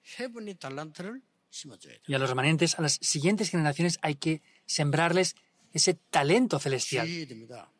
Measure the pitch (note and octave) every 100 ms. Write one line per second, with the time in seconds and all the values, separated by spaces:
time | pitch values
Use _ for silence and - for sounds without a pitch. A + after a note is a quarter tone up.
0 | - - B3 A#3 G#3 F#3 C3+ C3+ D#3 D3+
1 | F3+ B3+ _ _ _ - C#3+ G2+ - -
2 | - C3+ C3 B2+ C#3 D#3+ E3 - D3+ -
3 | - D#3 D#3+ G#3 G#3+ E3+ D3+ C#3+ E3+ E3+
4 | D#3 C#3+ D#3+ D#3 _ _ - - D3 D3
5 | E3 F3 F3+ - _ _ _ D#3+ F#3+ E3+
6 | _ D3+ C#3+ G#3 B3 C#3 D3 C3 - B2+
7 | E3 E3+ C#3+ A2+ A2+ A#2+ E2+